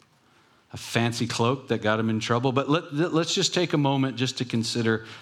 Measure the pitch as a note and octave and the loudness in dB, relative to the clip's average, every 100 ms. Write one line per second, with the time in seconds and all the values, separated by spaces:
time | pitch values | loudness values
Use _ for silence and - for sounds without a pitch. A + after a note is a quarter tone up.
0 | _ _ _ _ _ _ _ - - A#2+ | _ _ _ _ _ _ _ -14 -4 0
1 | A#2 A2+ A2 - A#2 C#3 - A2 G#2+ A2 | 0 0 -4 0 0 0 -2 -2 0 0
2 | A2+ A2 A2 A#2 C3+ B2+ C3+ D#3+ E3 C#3+ | 0 -2 0 0 2 0 2 0 0 -2
3 | E3+ D#3+ E3 G3 F3 F3+ E3 D#3 C#3 C#3 | 2 2 2 0 0 0 2 2 2 2
4 | C3+ A#2+ B2+ - B2 A#2 A2+ A#2+ A2+ A2 | 0 0 -2 -2 -2 -2 -2 0 2 0
5 | - - | -4 -14